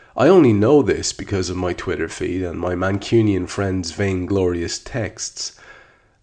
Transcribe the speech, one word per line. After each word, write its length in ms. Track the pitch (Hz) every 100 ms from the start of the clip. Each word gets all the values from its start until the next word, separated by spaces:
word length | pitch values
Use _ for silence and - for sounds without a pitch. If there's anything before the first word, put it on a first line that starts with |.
| _ -
I 120 | 139
only 260 | 190 131
know 300 | 101 110 147
this 300 | 98 80 -
because 360 | - - 95 90
of 80 | 90
my 160 | 90
Twitter 340 | 87 95 76 80
feed 360 | - 85 90
and 160 | 87 82
my 160 | 90 90
Mancunian 720 | 95 101 - 117 107 95 90
friends' 420 | - 98 92 87
vainglorious 840 | - 101 92 90 101 90 87 85 -
texts. 800 | - 127 98 - - - - _ - - _ _ _ _